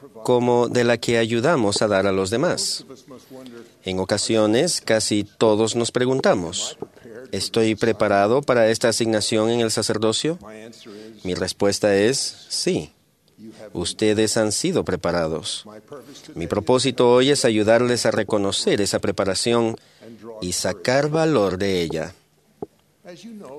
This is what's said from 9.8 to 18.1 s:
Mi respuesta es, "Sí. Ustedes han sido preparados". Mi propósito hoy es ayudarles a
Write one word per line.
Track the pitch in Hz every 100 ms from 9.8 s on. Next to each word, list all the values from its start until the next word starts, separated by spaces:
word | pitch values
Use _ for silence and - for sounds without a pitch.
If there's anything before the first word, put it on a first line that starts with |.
| 107 107 110 110 147 180 107 107 113 113 117 104 110 107
Mi | 92
respuesta | 90 92 - 101 98 107 98
es, | 107 135 - - -
"Sí. | - 185 160 73 _ _ _ _ - 110 - 107
Ustedes | - 87 - 107 104 110 117
han | 107
sido | - 170 147
preparados". | 87 90 87 87 80 80 - - - 107 - 143 73 - -
Mi | 156 151
propósito | 101 - 127 127 110 123
hoy | 123 135
es | 143 123
ayudarles | 107 107 117 123 120
a | 120